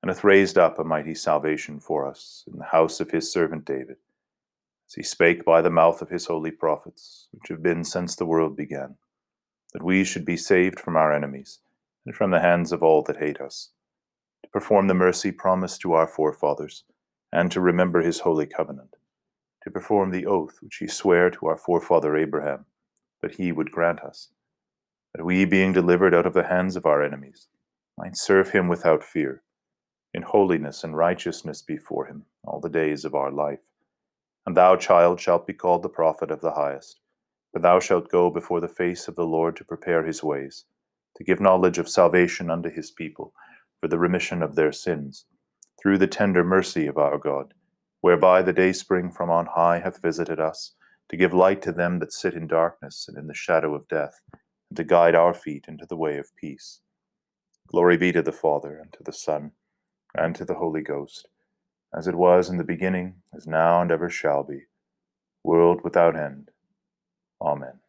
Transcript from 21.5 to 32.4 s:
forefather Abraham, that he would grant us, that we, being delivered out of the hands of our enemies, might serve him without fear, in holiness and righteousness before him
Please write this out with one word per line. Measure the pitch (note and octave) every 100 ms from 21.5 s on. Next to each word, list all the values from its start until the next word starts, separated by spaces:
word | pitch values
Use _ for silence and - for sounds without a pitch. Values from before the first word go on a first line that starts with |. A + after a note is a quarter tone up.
| D#2+
forefather | - F2 - F2 D#2 D#2
Abraham, | D#2+ D2+ D2 C#2 - _ _ _ _ _
that | F2
he | - F#2
would | D#2 D2+
grant | - E2+ E2
us, | C#2 - - _ _ _ _ _ _ _ _
that | -
we, | E2 F#2
being | F#2+ F#2+ F#2+
delivered | F#2 F2 F2 F#2+
out | E2+
of | F2
the | F2+ E2+
hands | F2+ F#2 F2+
of | D#2
our | D2
enemies, | D2 C#2+ C#2 _ _ _ _ _ _ -
might | F2+ -
serve | - G2 F#2+
him | G2+ F2+
without | F2 E2+ D#2
fear, | - E2+ C#2+ C2 _ _ _ _ _ _ _
in | -
holiness | - G#2+ F#2+ E2+ D2 -
and | E2 D#2
righteousness | E2+ F2+ - E2 E2 D2
before | - - - - -
him | - - _